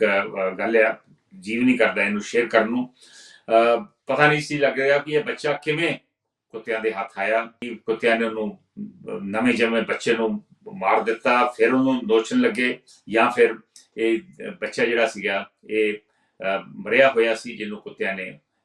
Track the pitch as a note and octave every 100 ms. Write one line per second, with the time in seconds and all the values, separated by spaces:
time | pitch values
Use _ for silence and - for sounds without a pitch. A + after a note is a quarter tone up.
0 | G#2+ G2 G#2 G2+ F#2+ F2+ G2+ A2+ A2 -
1 | _ _ _ F#2+ F#2+ A#2 B2+ B2 A2 G2+
2 | G2+ G#2 - A#2+ A2+ A2+ G#2+ B2 B2 _
3 | - - - - - A2+ A#2 A#2 G#2 _
4 | - D3 D3+ D3+ D3 D3 C3+ B2 C#3 D3
5 | D3+ D3+ A#2+ A#2 D3+ C#3 D3+ D3+ E3 B2+
6 | _ _ _ _ _ A2 A#2 A2 A2 G2
7 | G2 G2 G2 A2 A2+ - A#2+ G#2 - A2+
8 | A#2 A2+ A2+ A2 G#2 F#2+ _ - G#2 -
9 | G#2+ G#2 G2 G#2+ B2 A2+ A2+ A2+ G2+ -
10 | - A2+ A2 G#2 - _ - G2 F#2+ A2
11 | A2 A2+ B2+ B2 A#2+ - A2+ C3 C3 B2+
12 | G#2+ A2+ A2+ B2+ A#2+ G#2+ B2 - _ -
13 | - A2 B2 A#2+ A2+ A2+ _ - _ -
14 | A2+ A2 - - G#2+ F#2+ G#2+ - A#2 A#2
15 | A2 G2+ G2 G2 G2 _ - G#2+ G#2+ G#2
16 | _ _ _ - F#2+ F#2+ - G#2 G2 A#2+
17 | C3+ A#2+ A2+ A2+ A#2+ G#2 G#2 G#2 G#2 -
18 | G2+ F#2+ F#2 - _ _